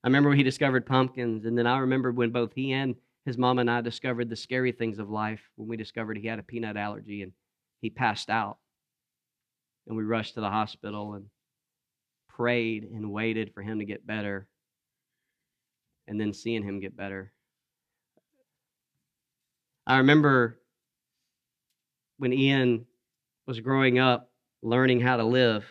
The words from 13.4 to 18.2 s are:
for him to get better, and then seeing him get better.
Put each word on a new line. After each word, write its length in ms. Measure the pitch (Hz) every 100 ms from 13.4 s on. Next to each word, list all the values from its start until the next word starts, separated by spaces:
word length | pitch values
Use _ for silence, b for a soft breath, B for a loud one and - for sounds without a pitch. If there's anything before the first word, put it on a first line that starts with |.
| 104
for 80 | -
him 180 | 101 107
to 60 | 104
get 200 | 101 -
better, 420 | 107 104 98 101 _ _ _ _ _ _ _ _ _ _ _ _ _ _ _ -
and 120 | 104
then 140 | 104
seeing 300 | 98 117 113
him 160 | 101 98
get 180 | 95 -
better. 340 | 98 98 98 _ _ _ _ _ _ _ _ _